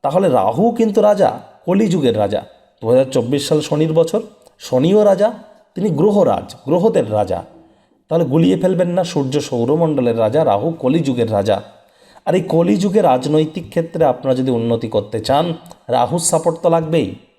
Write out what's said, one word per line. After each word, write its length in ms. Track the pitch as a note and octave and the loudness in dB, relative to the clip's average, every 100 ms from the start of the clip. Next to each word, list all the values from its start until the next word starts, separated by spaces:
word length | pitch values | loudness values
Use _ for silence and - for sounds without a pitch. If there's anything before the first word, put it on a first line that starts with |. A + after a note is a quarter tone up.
তাহলে 260 | - E3 F#3+ | 0 0 2
রাহু 420 | B2 G2 A#2 A3+ | 2 0 0 0
কিন্তু 300 | A#3 A3 G3+ | 2 0 2
রাজা, 400 | G#3 G3+ C#3+ - - - - | 2 4 2 0 -16 -12 -2
কলিযুগের 520 | F#3+ G#3+ E3 C3 G#2+ | 0 2 2 0 0
রাজা। 260 | G2+ G#2 - - _ _ | -2 -4 -8 -20 _ _
দু 80 | A2+ | 2
হাজার 160 | B2+ | 2
চব্বিশ 440 | C3 C3 A2+ C#3 C#3+ | 2 -2 -2 -4 0
সাল 120 | D3+ | -2
শনির 320 | D3+ D3+ D#3+ | -2 -2 0
বছর, 280 | D#3+ E3 A3 A#3 - _ _ | 0 0 -2 -6 -18 _ _
শনিও 460 | - B2+ D#3+ G#3 | -4 0 2 4
রাজা, 280 | G#3 F#3+ G#3+ A3 - - _ | 4 2 0 -2 -20 -20 _
তিনি 160 | - G#3 | -6 -4
গ্রহরাজ, 640 | C3+ F#3+ G3+ D3 F#2 - - - | 2 2 4 2 0 -6 -14 -2
গ্রহদের 460 | E3+ F#3 - G#2+ | 0 2 0 0
রাজা। 320 | G#2+ G2+ F2+ - - - _ _ _ _ | -2 -2 -4 -8 -20 -20 _ _ _ _
তাহলে 160 | E3 | -2
গুলিয়ে 320 | D3 D3+ E3+ F#3 | 0 2 2 2
ফেলবেন 320 | F#3 F3+ F3 | 0 0 0
না, 160 | F3 | -2
সূর্য 360 | F3+ D3 C3 C#3+ | -2 -2 -2 -4
সৌরমণ্ডলের 760 | C#3 B2 A#2 D#3 E3 C#3 A#2+ A#2 | -4 -4 0 0 0 0 0 0
রাজা, 260 | A2 C3+ | 0 2
রাহু 260 | D#3 G2+ D3+ | 2 0 -2
কলিযুগের 640 | E3 B2+ D#3+ C#3 A#2+ A2+ | -2 0 0 0 -2 0
রাজা। 300 | G#2 G2+ G2+ - - _ _ _ - - | 0 0 -2 -4 -20 _ _ _ -10 -2
আর 80 | |
এই 60 | F3+ | -2
কলিযুগে 600 | E3+ D#3+ E3+ G3+ G3+ G#3 | 0 0 2 2 2 2
রাজনৈতিক 680 | F3+ B2+ C#3 D#3 D#3 F#3 E3 | 2 2 2 0 0 -6 -6
ক্ষেত্রে 360 | E3+ E3 E3 | -4 -4 0
আপনারা 300 | D3+ A#2+ C3+ | 0 0 -2
যদি 160 | B2+ C3 | 0 0
উন্নতি 380 | A#2+ A#2 A#2 A2+ | 0 -2 -2 -2
করতে 320 | A2 G2+ A2+ | -4 -4 -8
চান, 340 | A2 C#3 E3+ E3 - - - | -2 -2 -2 -6 -12 -20 -4
রাহুর 300 | B2 B2 E3+ | 0 0 -2
সাপোর্ট 400 | - D#3+ E3 E3 | -2 0 -2 0
তো 80 | F3 | 0
লাগবেই। 440 | E3 D#3+ E3 G2 G2+ _ | 0 0 -2 -2 -8 _